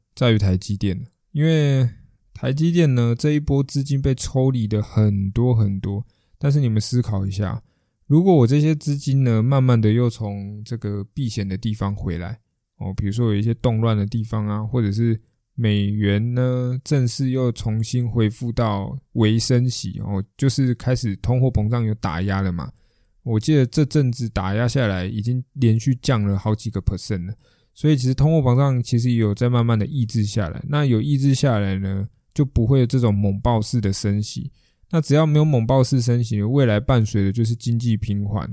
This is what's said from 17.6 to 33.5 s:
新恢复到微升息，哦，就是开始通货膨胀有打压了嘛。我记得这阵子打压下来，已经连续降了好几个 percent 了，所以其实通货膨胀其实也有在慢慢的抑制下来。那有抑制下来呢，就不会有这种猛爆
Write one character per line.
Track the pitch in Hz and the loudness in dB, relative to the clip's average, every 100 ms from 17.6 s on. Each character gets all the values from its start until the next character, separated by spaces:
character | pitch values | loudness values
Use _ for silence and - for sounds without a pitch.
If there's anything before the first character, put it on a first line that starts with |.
| 117 110 | -4 -4
新 | 110 123 120 | -2 -2 -2
恢 | 117 107 | 0 0
复 | 107 120 | 0 -6
到 | 113 117 101 98 135 - | -2 -2 -2 -6 -10 -6
微 | - 107 113 | 0 2 2
升 | - 123 127 | 2 2 0
息， | - 101 - | -2 -8 -8
哦， | 104 98 101 - | -6 -6 -8 -2
就 | 139 | -2
是 | 135 131 120 | 0 0 -2
开 | - | -2
始 | 127 113 95 | -2 -2 -4
通 | - 123 | -2 0
货 | 131 | 0
膨 | 123 107 | 0 -2
胀 | 123 | -2
有 | 113 | -2
打 | 107 98 80 | -4 -4 -4
压 | 95 95 | -2 -2
了 | 95 | -2
嘛。 | 85 67 - _ _ _ _ | -4 -8 -14 _ _ _ _
我 | - 110 | -4 -2
记 | 113 151 | 2 2
得 | 127 | 2
这 | - | 2
阵 | 143 156 131 | 2 2 0
子 | 117 117 | -2 -6
打 | 101 95 | -4 -2
压 | 104 120 | -2 0
下 | 139 117 | 0 0
来， | 92 | -2
已 | 90 117 | -4 -4
经 | 107 127 127 | -4 -4 -6
连 | - 120 110 | 0 2 4
续 | 120 123 | 2 0
降 | - 120 | 0 0
了 | 101 98 | 0 0
好 | 107 | 0
几 | 107 113 | -2 -4
个 | 98 | -4
percent | - 92 - 98 87 | -4 -4 -6 -6 -6
了， | 107 _ _ _ | -12 _ _ _
所 | - 151 | -2 0
以 | 147 | 2
其 | |
实 | 127 | 0
通 | 131 143 | 2 2
货 | 160 | 2
膨 | 127 123 | 2 2
胀 | 139 127 | 2 0
其 | 120 120 | 0 0
实 | 123 | 2
也 | 117 | 2
有 | 107 | 2
在 | 101 123 | 2 0
慢 | 123 117 | 2 2
慢 | 113 | 2
的 | |
抑 | 104 147 110 | 0 -2 -2
制 | 117 | -2
下 | 104 107 90 | -2 -2 -4
来。 | - - | -6 -4
那 | 147 143 | -2 2
有 | 113 | 0
抑 | 123 143 | 0 0
制 | 139 | 2
下 | 131 143 110 | 2 2 2
来 | 101 95 | 0 -2
呢， | 98 95 110 - _ | -4 -4 -6 -10 _
就 | - | -2
不 | 139 123 | 0 0
会 | 113 139 | 2 4
有 | 123 | 2
这 | 131 | 2
种 | 120 | 2
猛 | 101 104 98 | 2 0 0
爆 | 120 | 0